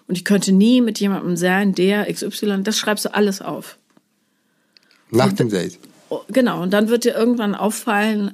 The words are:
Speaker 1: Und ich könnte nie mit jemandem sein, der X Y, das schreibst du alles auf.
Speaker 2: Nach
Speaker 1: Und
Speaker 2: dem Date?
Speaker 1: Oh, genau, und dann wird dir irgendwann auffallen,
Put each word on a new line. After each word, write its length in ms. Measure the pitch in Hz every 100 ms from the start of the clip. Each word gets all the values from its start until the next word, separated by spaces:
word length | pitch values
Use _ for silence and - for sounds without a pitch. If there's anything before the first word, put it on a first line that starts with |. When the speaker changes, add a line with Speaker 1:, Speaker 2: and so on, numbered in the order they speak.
| -
Speaker 1:
Und 100 | 175
ich 80 | -
könnte 260 | 202 196
nie 300 | 190 220 254
mit 180 | 226 214
jemandem 360 | 202 190 175 170
sein, 380 | 180 185 208
der 360 | 180 185 208 -
X 140 | 175
Y, 400 | - - 208 196
das 140 | 196 220
schreibst 280 | - 208 -
du 80 |
alles 280 | 202 208 196
auf. 360 | - 147 - - _ _ _ _ _ _ _ _ _ _ _ _ _
Speaker 2:
Nach 180 | 113 196
Speaker 1:
Und 100 | 196
Speaker 2:
dem 100 | 123
Date? 300 | 95 82 - - _ _
Speaker 1:
Oh, 120 | 151 -
genau, 320 | 247 240 165
und 100 | 180
dann 180 | 202 220
wird 140 | 233
dir 120 | 240 190
irgendwann 400 | 233 233 208 -
auffallen, 760 | 208 220 - 202 220 208 202